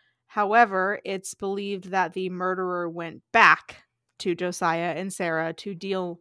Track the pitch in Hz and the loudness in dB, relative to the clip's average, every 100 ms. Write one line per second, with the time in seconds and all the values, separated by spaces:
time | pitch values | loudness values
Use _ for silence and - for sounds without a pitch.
0 | _ _ _ 214 202 226 220 190 190 208 | _ _ _ -2 4 6 6 4 0 -2
1 | - 190 - - 196 202 202 196 185 190 | -6 -8 -8 -8 -4 -4 -4 -6 -2 -2
2 | 170 180 185 180 185 185 185 180 170 170 | -2 -2 -6 -4 -2 -2 -2 -2 -4 -6
3 | 165 - - 220 180 160 - - _ _ | -10 -12 0 8 8 8 2 -20 _ _
4 | _ - 190 170 180 175 170 165 175 156 | _ -6 -4 -2 -4 -2 0 0 -2 -4
5 | 190 - 175 160 165 165 202 175 196 190 | -6 -6 -4 -2 -4 -6 -12 -10 -6 -4
6 | 175 170 | -4 -10